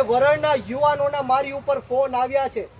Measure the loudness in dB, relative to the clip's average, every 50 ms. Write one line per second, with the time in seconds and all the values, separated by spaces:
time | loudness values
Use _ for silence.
0 | 6 4 2 4 4 4 2 2 2 0 0 0 -2 -4 -4 0 2 2 2 2
1 | 0 -2 -2 -2 -2 0 0 0 0 -2 -6 -6 -4 -2 -2 -2 -4 -4 -2 -2
2 | 0 0 0 -2 -2 0 0 -2 -2 -2 -4 -8 -8 -10 -12 -20